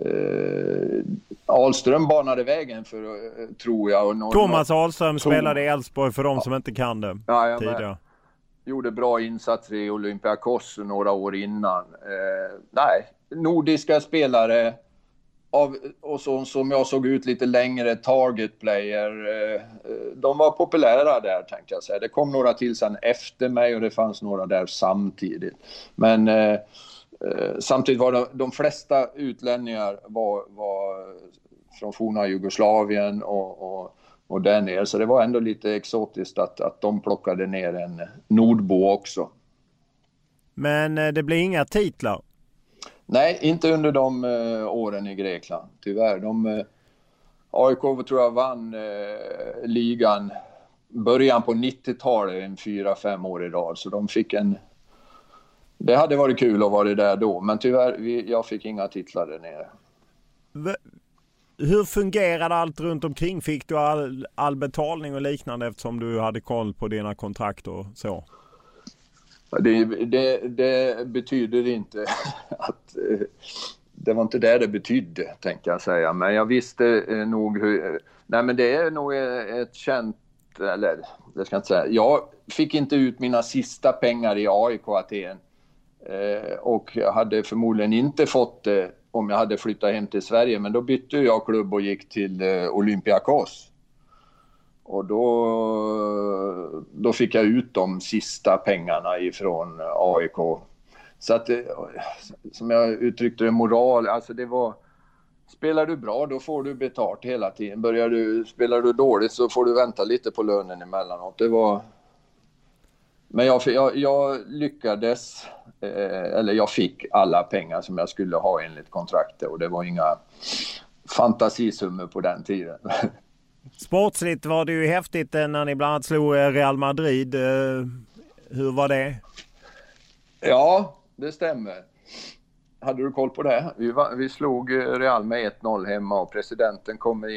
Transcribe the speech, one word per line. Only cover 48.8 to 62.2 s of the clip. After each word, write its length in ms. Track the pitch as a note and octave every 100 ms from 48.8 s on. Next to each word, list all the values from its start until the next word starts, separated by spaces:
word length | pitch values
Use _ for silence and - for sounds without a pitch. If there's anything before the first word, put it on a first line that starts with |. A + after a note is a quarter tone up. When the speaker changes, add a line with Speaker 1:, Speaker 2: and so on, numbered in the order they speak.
| G#2+ G2+ G#2 G#2+ G#2+ - A#2+ -
Speaker 1:
ligan 680 | A#2 A#2 A#2 A#2 A2+ G#2 G2+ - - - _ _ _
början 540 | A#2+ A2 B2+ C3+ A#2+
på 120 | A#2
nittiotalet 880 | A2+ C3 C3 - A#2+ B2+ A#2 G2 F#2
en 140 | F#2+ G2
fyra, 380 | A2 G2+ G2
fem 320 | G2 G#2 G2 F#2
år 180 | F2+ F2
i 20 |
rad. 300 | F2 E2+ E2
Så 100 | G2
de 180 | G2+ G#2
fick 240 | A#2 A2
en... 260 | G#2+ G#2 G2 - _ _ _ _ - _ - _ _ _ -
Det 180 | - B2
hade 200 | D#3 C#3+
varit 220 | C#3 A#2
kul 240 | A#2+ G#2
att 80 | G#2
vara 220 | G#2 G#2
där 220 | G2+ G2+ G2
då, 240 | G#2+ F2+
men 180 | G2 G#2+
tyvärr, 380 | B2+ B2+ B2+ -
vi, 320 | A2+ A#2+ G2+
jag 160 | A#2 A2+
fick 180 | A2
inga 240 | A2 G#2+ G2
titlar 380 | G2+ F2+ - E2
där 120 | D#2+
nere. 280 | E2 D2+ - - _ _ _ _ _ _ _
Speaker 2:
V-, 240 | D3 D#3 G3 _ - _ _ _ _ _ -
hur 260 | D3 G3+
fungerade 720 | G3+ G#3 F#3+ G#3